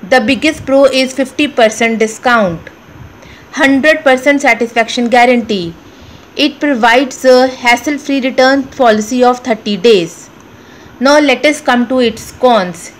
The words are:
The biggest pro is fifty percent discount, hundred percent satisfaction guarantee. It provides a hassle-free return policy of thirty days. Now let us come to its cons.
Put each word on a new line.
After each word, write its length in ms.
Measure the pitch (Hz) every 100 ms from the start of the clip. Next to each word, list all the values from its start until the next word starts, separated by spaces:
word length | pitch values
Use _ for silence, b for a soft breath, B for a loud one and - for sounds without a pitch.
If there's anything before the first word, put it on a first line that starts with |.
| 190
The 140 | 262
biggest 440 | 220 254 302 302 -
pro 200 | 269 277
is 260 | 262 262
fifty 380 | 262 262 - 294
percent 500 | - 220 214 226 226
discount, 600 | 220 214 262 240 196 165 - - - - - - B B B
hundred 540 | - 269 269 294 311 285
percent 340 | 254 277 285
satisfaction 720 | 285 233 233 233 220 - 240
guarantee. 640 | 247 240 247 220 208 170 165 B B B B B -
It 220 | 285 -
provides 640 | 294 262 226 240 277 - 262
a 220 | 254 254
hassle-free 760 | 254 247 240 - 294 - 277
return 420 | 254 - 262 277
policy 600 | 262 - 247 214 214 254 247
of 140 | 247
thirty 360 | - 214 - 208
days. 540 | 208 208 165 - - - B B B B B B
Now 180 | 247 294
let 260 | 294 247 294
us 140 | 294
come 260 | - 247 233
to 100 | 262
its 320 | 240 214 -
cons. 640 | - 254 226 180 175 - -